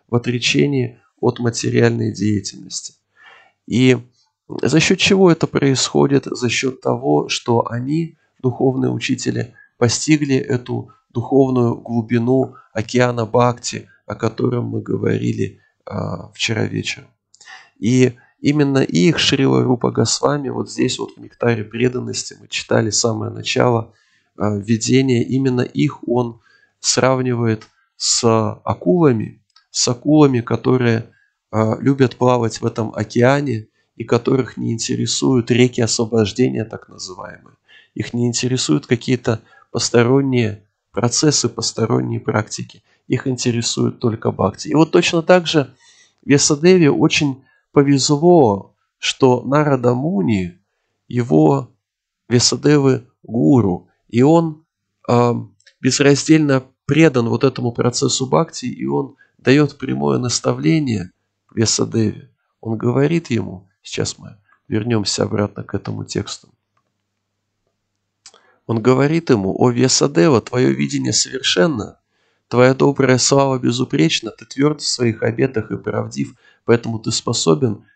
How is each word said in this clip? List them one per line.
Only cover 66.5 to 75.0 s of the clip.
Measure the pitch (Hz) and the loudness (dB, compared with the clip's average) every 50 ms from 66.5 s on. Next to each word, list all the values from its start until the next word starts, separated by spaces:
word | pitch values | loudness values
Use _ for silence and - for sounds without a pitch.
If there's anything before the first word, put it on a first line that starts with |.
| _ _ _ _ _ _ _ _ _ _ _ _ _ _ _ _ _ _ _ _ _ _ _ _ _ _ _ _ _ _ _ _ _ _ _ - _ _ _ _ _ _ _ | _ _ _ _ _ _ _ _ _ _ _ _ _ _ _ _ _ _ _ _ _ _ _ _ _ _ _ _ _ _ _ _ _ _ _ -20 _ _ _ _ _ _ _
Он | - 117 113 | -4 -4 0
говорит | 107 127 131 131 139 147 160 170 165 - | 2 2 4 4 2 2 0 -2 0 2
ему: | 131 104 95 95 - - | 2 2 2 -2 0 2
«О | - 127 | 2 2
Весадева, | 120 120 123 131 - - 151 143 143 170 170 165 135 107 | 2 2 0 0 2 0 0 0 2 2 4 4 4 2
твое | - - - 123 131 135 | 0 -2 -2 0 0 0
видение | 135 135 143 139 139 135 131 127 | 0 0 -4 -4 -4 -4 -4 -2
совершенно, | 117 - - 127 127 131 127 - - 175 180 170 143 107 90 - - _ _ _ _ _ _ _ _ _ _ - | -2 -2 -4 -4 -6 -6 -4 -2 0 2 2 0 0 -4 -6 -10 -12 _ _ _ _ _ _ _ _ _ _ -2
твоя | - 120 123 127 131 | 2 4 4 4 4
добрая | 131 147 143 139 - 135 127 127 120 | 4 2 2 2 2 2 2 2 2
слава | - - 139 139 139 135 131 127 | 2 2 2 2 2 2 0 -2
безупречна, | 127 127 120 127 127 - - 143 160 165 - - - 107 | -2 -2 -2 -2 -4 -4 0 0 0 0 0 -4 -6 -8
ты | - - 113 | -14 -14 -20
тверд | - - 135 139 151 151 151 | -14 -4 -2 0 0 0 -2
в | - | -6
своих | - - - | -6 -4 -2